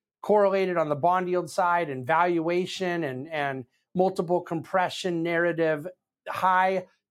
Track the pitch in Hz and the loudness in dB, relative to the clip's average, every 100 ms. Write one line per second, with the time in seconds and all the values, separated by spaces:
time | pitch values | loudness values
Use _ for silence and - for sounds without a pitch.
0 | _ _ - 208 196 196 185 170 151 147 | _ _ 2 4 4 2 0 0 0 2
1 | 170 185 180 180 170 - 175 175 160 131 | 2 2 0 -2 -2 0 2 2 0 -4
2 | 123 160 180 170 160 175 180 - 185 170 | 0 2 2 2 0 0 -2 -4 -4 -2
3 | 147 127 156 156 139 131 117 _ _ 180 | -4 -6 -6 -4 -4 -6 -12 _ _ 0
4 | 185 190 170 180 175 165 160 190 180 - | 0 0 -2 -2 -2 -6 -2 0 0 -2
5 | 185 170 165 170 170 165 160 151 180 - | -4 -2 0 0 0 0 0 0 -6 -16
6 | _ _ - - 185 185 190 185 185 _ | _ _ -10 -2 2 4 2 0 -4 _
7 | _ | _